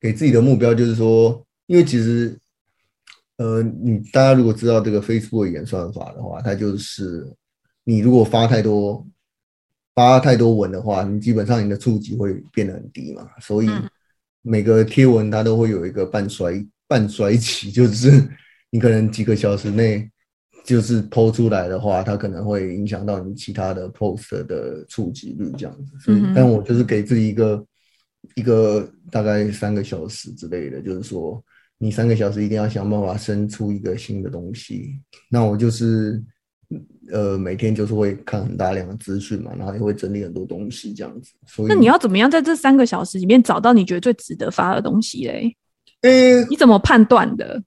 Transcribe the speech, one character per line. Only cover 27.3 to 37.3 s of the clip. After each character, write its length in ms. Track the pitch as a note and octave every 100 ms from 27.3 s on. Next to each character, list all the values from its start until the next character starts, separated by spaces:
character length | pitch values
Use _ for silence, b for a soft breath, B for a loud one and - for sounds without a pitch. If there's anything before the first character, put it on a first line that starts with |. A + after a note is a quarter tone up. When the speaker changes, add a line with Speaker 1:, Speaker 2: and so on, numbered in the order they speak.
Speaker 1:
个， 300 | G#2 A2 G#2 G#2 _ _ _ _ _ - -
一 60 |
个 460 | A#2+ A2+ A2 G#2 - _ -
大 120 | A2+
概 280 | G#2+ G#2 G#2
三 240 | G#2 G#2
个 80 | G#2
小 240 | G2 F2 E2+
时 220 | A2 -
之 140 | - E3+
类 240 | F2+ C#2+
的， 100 | C2+
就 140 | -
是 80 | F#2
说 400 | G#2+ F#2+ D#2+ A2+ _ _ _ _
你 140 | A2
三 160 | G#2 A#2
个 80 |
小 160 | A2+ G#2
时 120 | G#2
一 60 | G#2
定 80 | G#2+
要 100 | G#2+
想 220 | G#2+ G2
办 100 | G#2
法 140 | G2 F#2+
生 280 | - G#2 G#2
出 260 | G#2 G#2
一 60 | G2+
个 200 | G2 G2+
新 240 | - G2+
的 80 | F#2+
东 240 | F2+ F2
西。 400 | A#2 - G2 - C#3 _ b b
那 140 | A#2+
我 120 | A2 G#2
就 140 | A#2
是， 520 | A2+ A2+ A2 G#2+ G#2+ A2+ _ _ _ _ D#3 - _ -
呃， 260 | G#2 G2+